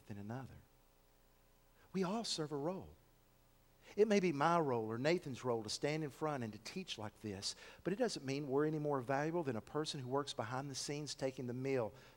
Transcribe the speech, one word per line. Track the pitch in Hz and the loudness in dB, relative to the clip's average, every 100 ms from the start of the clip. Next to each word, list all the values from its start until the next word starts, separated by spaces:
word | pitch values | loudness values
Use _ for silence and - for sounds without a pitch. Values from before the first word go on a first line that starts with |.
| - | -12
than | 101 | -10
another. | 101 127 127 - - _ _ _ _ _ _ _ _ _ _ _ - | -8 -8 -10 -16 -20 _ _ _ _ _ _ _ _ _ _ _ -8
We | 190 | -2
all | 180 226 | 0 0
serve | 208 - 151 | -2 -4 -2
a | 147 | -2
role. | 151 185 82 - - _ _ _ _ _ _ _ - - | -2 -4 -8 -16 -20 _ _ _ _ _ _ _ -4 4
It | 220 | 6
may | 202 | 8
be | 180 | 6
my | 139 156 170 | 6 6 6
role | 147 120 110 | 6 2 2
or | 113 | 2
Nathan's | 143 175 147 120 127 | 2 2 0 -2 0
role | 117 | 0
to | 107 | 0
stand | - 147 156 | -2 0 0
in | 151 | -4
front | - 156 143 | -2 -2 -2
and | 113 | -4
to | 104 - | -6 -8
teach | 185 185 - | -8 -8 -8
like | 107 - | -8 -6
this, | 107 98 - - - - 165 | -6 -4 -6 -8 -14 -6 -4
but | |
it | 202 | 0
doesn't | 233 165 135 | 0 0 -2
mean | 139 147 | -2 2
we're | 135 156 | 2 4
any | 156 | 2
more | 147 139 | 2 0
valuable | 120 139 156 170 | 2 2 2 0
than | 139 110 | 0 -2
a | |
person | - 147 156 151 | -2 -4 -2 -4
who | 123 | -2
works | 139 139 | -2 0
behind | - 110 127 143 | -4 -4 -4 -4
the | 127 | -6
scenes | - 147 143 - | -4 -4 -6 -4
taking | 135 131 123 | -4 -2 -6
the | |
meal | 123 135 131 107 - - | -2 2 2 0 -4 -18